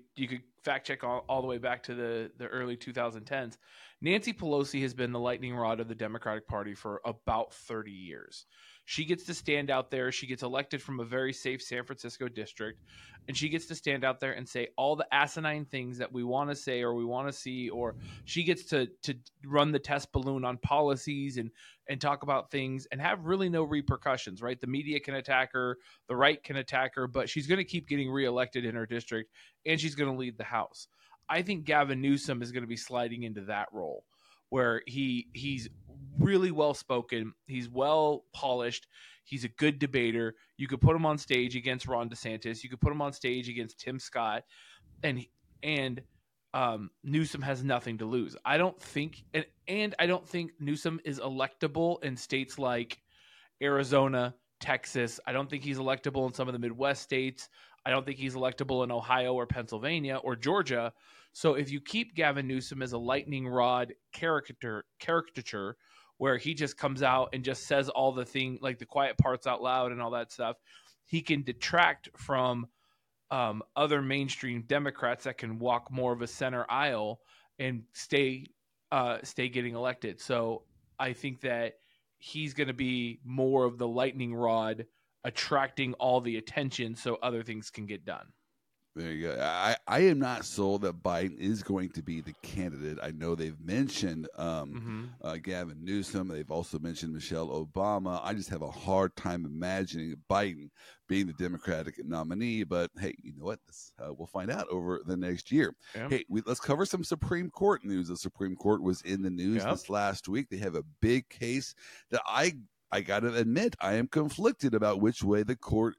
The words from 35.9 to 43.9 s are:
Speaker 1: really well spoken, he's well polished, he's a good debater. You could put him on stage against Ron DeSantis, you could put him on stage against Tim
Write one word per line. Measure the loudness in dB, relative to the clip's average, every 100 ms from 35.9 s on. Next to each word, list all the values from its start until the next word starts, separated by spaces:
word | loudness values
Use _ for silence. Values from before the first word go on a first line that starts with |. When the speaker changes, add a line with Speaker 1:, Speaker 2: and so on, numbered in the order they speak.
| -18 -8 2
Speaker 1:
really | 6 6 4
well | 4 2
spoken, | 2 0 -2 0 -4 -4 -10 -10
he's | -8 -4
well | 0 4 6 4 2 -4
polished, | -4 0 0 0 -4 -10 -20 -20 -20
he's | -10 -6
a | -6
good | 2 2 4
debater. | 0 2 2 2 0 -4 _ -8
You | -4
could | 6
put | 6 8
him |
on | 4 0
stage | 2 2 2
against | 0 -2 -4 -2
Ron | -2 -2
DeSantis, | -6 -8 -6 -6 -6
you | -8
could | 0
put | 2
him | 2
on | -2
stage | -2 -2 0 -2
against | -6 -8 -8
Tim | -8